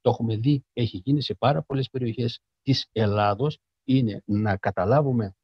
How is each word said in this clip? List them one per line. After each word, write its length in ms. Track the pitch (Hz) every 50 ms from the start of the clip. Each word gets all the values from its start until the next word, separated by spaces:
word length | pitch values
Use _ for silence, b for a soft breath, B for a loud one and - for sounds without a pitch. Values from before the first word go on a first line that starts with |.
το 80 | _ 123
έχουμε 260 | 117 - 117 110 110
δει, 300 | 107 113 139 147 135 - _ _
έχει 240 | 123 120 113 -
γίνει 240 | 92 - 131 143 147
σε 120 | 127 - -
πάρα 280 | - - 127 147 156
πολλές 280 | 156 _ 151 139 131 -
περιοχές 500 | - 131 127 117 107 - 117 117 - - _ _ _ _
της 260 | _ 135 131 - - _
Ελλάδος, 680 | _ 110 113 104 101 107 104 104 101 101 131 151 151 _ _ _ _ _ _
είναι 380 | - 131 135 127 107 98 - _
να 320 | - 104 101 107 107 98
καταλάβουμε 800 | 95 - - 95 - 90 101 123 147 151 139 127 120 107 95 95 _